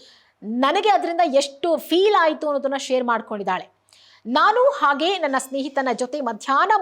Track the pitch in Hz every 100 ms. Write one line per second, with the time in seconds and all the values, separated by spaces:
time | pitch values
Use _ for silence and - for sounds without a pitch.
0 | - _ _ _ 202 240 269 370 403 359
1 | 330 339 339 269 277 - 349 294 - 339
2 | 403 392 330 302 302 277 277 269 269 254
3 | 240 226 220 214 190 180 - _ _ _
4 | _ _ 220 277 370 453 523 - 294 285
5 | 330 392 294 262 - 277 269 277 262 233
6 | 247 302 240 220 - 269 370 415